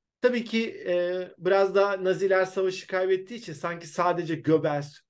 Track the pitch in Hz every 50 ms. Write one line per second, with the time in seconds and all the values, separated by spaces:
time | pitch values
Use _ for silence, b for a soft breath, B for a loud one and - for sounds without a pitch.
0 | _ _ _ - - 247 240 233 233 - 226 226 226 - - - - 185 175 175
1 | 175 180 180 185 180 180 - - 165 180 196 196 196 190 180 202 196 202 196 190
2 | 185 185 185 160 196 190 185 190 185 185 - 196 190 185 185 - - - 190 185
3 | 185 185 190 185 190 - 240 226 - 175 151 - - 170 170 165 170 - - -
4 | 175 180 175 175 165 151 165 - - 151 160 156 151 156 147 143 143 147 - -
5 | _ _